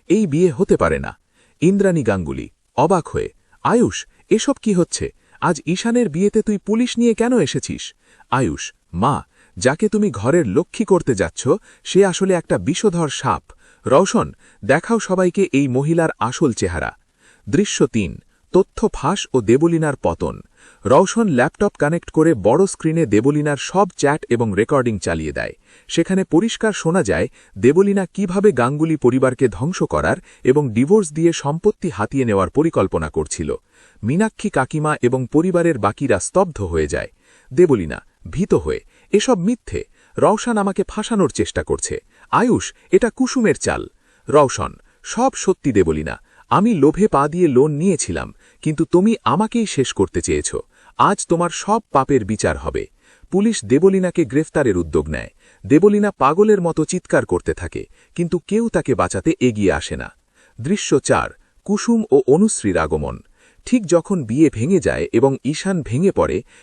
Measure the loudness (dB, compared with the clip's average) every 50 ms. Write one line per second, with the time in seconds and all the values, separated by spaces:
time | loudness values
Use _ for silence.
0 | _ 0 2 2 2 2 2 2 2 2 2 0 0 2 2 2 2 0 0 -2
1 | -4 -8 -12 _ _ _ _ _ _ _ _ _ 2 2 4 4 2 2 2 2
2 | 0 0 0 -2 -2 -6 -8 -8 -10 -14 -16 _ _ _ _ 0 2 2 2 0
3 | 0 -4 -6 -6 -6 -6 -10 _ _ _ _ _ -2 0 2 2 2 2 0 -4
4 | -10 -16 _ _ _ 0 0 0 2 0 -2 -2 -2 0 2 2 0 0 -2 -6
5 | -8 -8 -10 _ _ _ _ _ -2 -2 -2 -2 -4 -4 -4 -2 -2 0 0 0
6 | 0 0 0 0 0 2 2 0 0 0 -2 -4 -4 -2 -2 0 -2 -2 -2 0
7 | 2 2 2 2 0 0 0 0 0 0 -2 -6 -6 -8 -10 -10 -12 -16 -18 _
8 | _ _ _ _ _ _ -2 0 0 -2 -2 -6 -10 -14 -18 _ _ _ -4 -2
9 | 0 0 0 -2 -6 _ _ _ _ _ _ -2 -2 0 0 0 0 0 0 0
10 | 0 0 -2 -2 0 2 2 2 2 0 0 -2 -2 -2 -4 -4 0 2 2 2
11 | 2 0 -2 -2 -2 -4 -6 -4 -2 -2 -2 -2 -4 -10 _ _ -10 0 2 4
12 | 4 4 2 0 0 0 0 0 0 -2 -4 -2 -2 -4 -4 -2 0 0 0 0
13 | -2 -4 -4 -4 -4 -4 -4 -4 -6 -14 -20 _ _ _ _ _ 0 2 4 4
14 | 4 4 2 -2 -2 -4 -8 -16 _ _ _ _ -2 0 0 0 0 0 -2 -2
15 | -2 -2 0 0 0 0 0 0 0 0 0 0 0 0 0 -2 0 0 0 0
16 | 0 -2 -2 -4 -6 -6 -2 0 0 0 0 -2 -4 -4 -4 -6 -8 -8 -10 _
17 | _ _ _ _ _ _ _ _ _ -2 0 0 0 0 0 0 -2 0 0 -2
18 | -4 -4 -6 -12 -18 _ _ _ _ _ 0 0 0 0 _ -4 -4 -4 -4 -4
19 | -4 -4 -4 -4 -4 -4 -2 0 2 2 4 4 4 2 2 0 -2 -2 -4 -4
20 | -4 -4 -4 -4 -6 -6 -8 -10 -16 _ _ _ -20 -20 _ _ 0 4 4 4
21 | 4 4 2 0 0 2 2 0 0 0 0 -2 -2 -2 0 -2 -2 -2 -2 -2
22 | -6 -2 0 2 2 4 2 2 2 2 4 4 2 0 -2 -4 -4 -2 0 0
23 | 0 0 0 2 2 2 0 0 0 -2 -4 -4 -6 -2 0 0 0 0 0 -2
24 | 0 0 0 -2 -2 -2 -2 0 0 0 0 0 0 2 2 0 0 0 -2 -4
25 | -4 -4 -4 -4 -6 -6 -6 -6 -8 -8 -10 _ _ _ _ _ _ -4 -2 -2
26 | 0 0 0 -2 0 2 2 2 2 0 -2 -2 -2 -2 -2 -2 -2 0 0 0
27 | 0 0 -2 -2 -2 -4 -6 _ _ _ -4 2 2 4 4 4 4 4 2 0
28 | -2 -4 -4 -4 -4 -2 0 2 4 4 4 4 0 0 0 0 -2 -2 0 2
29 | 2 2 2 4 2 0 2 0 0 -2 -2 -2 -6 -6 -4 -4 -4 -2 -2 -2
30 | -2 -2 -2 -4 -6 -14 -18 _ 0 2 2 2 0 0 0 0 2 4 4 2
31 | 2 0 -2 0 0 0 0 0 -4 -4 -4 -2 0 -2 -2 _ -4 -8 -6 -6
32 | -6 -4 -2 -2 0 0 0 0 0 0 0 0 0 0 0 0 0 0 -2 -4
33 | -4 -4 -4 -6 -6 -6 -6 -8 -6 -6 -8 -8 _ _ _ _ _ _ _ _
34 | -4 -2 0 0 0 -2 -4 -6 -8 -4 -2 -2 -2 -2 -4 -4 -2 -2 -2 0
35 | 0 0 0 -2 -2 -2 0 0 0 2 0 0 0 0 0 0 -2 -4 -2 -2
36 | -2 -2 -2 -2 -2 -2 0 0 0 0 -2 -6 -6 -4 -2 -2 -2 -2 -4 -6
37 | -8 -10 _ _ _ _ _ _ _ -2 2 4 4 6 4 2 0 -4 -8 -10
38 | -14 _ _ _ -16 -10 -6 -6 -2 0 0 0 0 -2 -6 -8 -10 _ _ _
39 | _ _ 0 0 2 2 0 0 0 -2 -4 -4 _ -8 -8 -8 -8 -10 _ _
40 | _ _ _ 2 2 2 2 2 0 -2 -2 0 -2 -2 -2 -4 -4 -4 -6 -8
41 | -6 -2 0 0 0 0 0 -2 -4 -4 -4 -6 -4 -4 -4 -4 -4 -6 -8 -10
42 | -12 _ _ _ _ _ -2 0 2 2 0 0 -2 -6 -12 _ _ _ 2 2
43 | 2 0 -2 -2 -4 -2 -2 0 0 0 0 0 -2 -4 -4 -4 -8 -12 -16 _
44 | _ _ _ _ _ 2 4 4 4 4 0 -4 -8 -8 -10 -14 _ _ _ _
45 | -16 -8 -4 -2 0 0 -2 -2 -2 -2 -2 -2 -2 0 2 2 2 2 0 -4
46 | -6 -8 -10 -12 _ _ _ _ _ -2 0 2 2 2 2 4 4 2 4 2
47 | 0 2 2 0 0 0 0 0 0 2 4 4 2 2 0 0 0 0 0 -2
48 | -4 -6 -6 -8 -8 -10 -14 _ _ _ _ _ -6 -4 -4 -2 0 2 2 4
49 | 4 2 2 0 -2 -2 0 0 0 -2 -2 -2 -4 -2 -2 -2 -2 -2 -2 -2
50 | -2 -2 -2 -4 -4 -2 -2 -2 -4 -6 -8 -10 -10 _ _ _ _ -10 _ 0
51 | 2 2 2 0 -2 -2 -2 0 0 -2 -4 -6 -4 -2 -2 -2 -2 _ -2 0
52 | 0 2 0 0 0 -2 -4 -2 -2 -2 -2 -4 -6 -6 -6 -6 -8 -10 _ _
53 | _ _ _ _ -10 _ -2 0 0 0 0 -2 0 0 2 4 4 4 4 2
54 | 0 0 0 -2 -2 0 0 -2 -2 0 0 0 0 2 0 0 -2 -2 -2 -2
55 | -2 -2 -6 -8 -10 -12 _ _ _ _ _ _ 0 2 4 6 6 6 4 4
56 | 0 -2 0 0 2 2 4 4 4 4 4 2 2 0 0 -2 -2 -2 -4 -6
57 | -4 0 0 0 0 0 -2 -2 -2 -4 -6 -6 -8 -10 -10 -10 -12 -14 _ _
58 | _ _ _ -6 -4 -2 -4 -4 -4 -2 -2 -2 0 0 -2 -2 -2 0 0 0
59 | 0 -2 -4 -2 -2 -2 0 0 0 0 0 0 0 0 0 0 -4 -8 -10 -10
60 | -10 -12 -16 _ _ _ _ _ _ _ _ -10 -4 -4 -4 -4 0 0 0 0
61 | 2 2 0 0 0 -4 -8 _ _ _ _ _ _ -4 -4 -2 0 0 0 0
62 | 2 2 2 2 4 4 4 4 4 2 0 -2 -2 -2 0 0 -2 -2 -2 -4
63 | -4 -6 -10 -12 -16 _ _ _ _ _ _ _ _ -2 0 0 2 2 2 2
64 | 2 0 -2 -4 -2 -2 2 4 4 4 2 0 -2 0 0 0 0 0 -2 -2
65 | -4 -2 2 2 2 2 2 0 -4 -6 -6 -4 -4 -4 -4 -4 -4 -4 -2 0
66 | 0 0 0 0 -2 -2 -4 -6 -8 _ _ -20